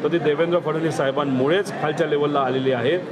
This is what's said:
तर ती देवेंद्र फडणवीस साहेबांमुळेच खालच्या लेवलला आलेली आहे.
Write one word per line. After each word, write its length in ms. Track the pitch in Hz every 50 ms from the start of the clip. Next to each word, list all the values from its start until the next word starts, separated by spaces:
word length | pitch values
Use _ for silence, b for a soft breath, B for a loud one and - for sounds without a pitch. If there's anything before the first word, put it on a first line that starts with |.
| 131
तर 40 | 147
ती 60 | 170 170
देवेंद्र 420 | 147 151 147 143 165 170 175 175
फडणवीस 380 | 139 151 151 160 160 165 139 -
साहेबांमुळेच 840 | 151 135 135 143 147 143 135 127 127 139 165 196 202 196 - -
खालच्या 260 | - 151 151 147 165 151
लेवलला 320 | 147 143 147 147 147 143
आलेली 320 | 139 127 127 131 131 131
आहे. 260 | 131 120 117 131 160 180 175 156